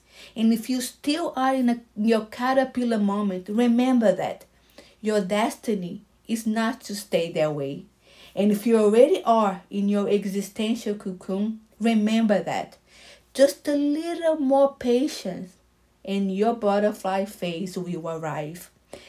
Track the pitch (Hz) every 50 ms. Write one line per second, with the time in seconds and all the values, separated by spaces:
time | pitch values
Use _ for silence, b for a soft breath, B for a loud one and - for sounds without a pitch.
0 | B B B B B B B 226 220 226 226 220 - - 254 254 247 - - _
1 | - 285 294 330 339 - - 262 262 262 269 262 254 240 233 233 - _ - 208
2 | 214 226 226 214 220 - - - 247 262 262 269 262 254 - 247 247 233 226 214
3 | 208 196 202 208 208 196 185 185 185 - 208 226 247 240 233 240 247 254 262 240
4 | 220 196 180 180 147 104 - - - _ b b b b b b b b b b
5 | 214 214 214 208 190 180 208 208 226 285 - - - 247 214 190 180 175 - -
6 | - _ _ _ _ - 226 220 - 220 214 226 226 226 254 - - - 202 202
7 | - - - 175 165 170 175 165 156 156 147 143 139 139 147 180 - - _ B
8 | B B B B B B B - 202 208 202 208 - 233 226 220 214 208 214 233
9 | 262 302 381 - - 233 226 226 214 202 185 180 - - - 202 202 202 202 202
10 | 202 190 202 202 190 196 190 202 202 - - - 214 220 240 233 - 214 208 208
11 | - 196 180 180 - - 190 196 208 220 220 - - _ _ - 214 226 226 214
12 | 208 214 220 226 226 208 202 180 - 156 127 92 76 - - _ _ B B B
13 | B B B B B B - - 269 277 - - - 294 294 285 285 294 294 311
14 | 330 339 339 339 330 320 311 311 269 262 269 277 277 277 277 - - 247 240 247
15 | 277 294 - - - 190 175 175 180 180 _ _ _ _ _ _ _ _ _ _
16 | - 196 196 196 196 190 190 190 214 233 233 226 214 202 196 208 208 208 208 -
17 | - 190 190 196 196 196 - - 185 175 165 165 196 175 - 190 175 175 170 160
18 | 160 165 165 160 165 156 143 151 151 151 175 180 - - _ _ _ B B B
19 | B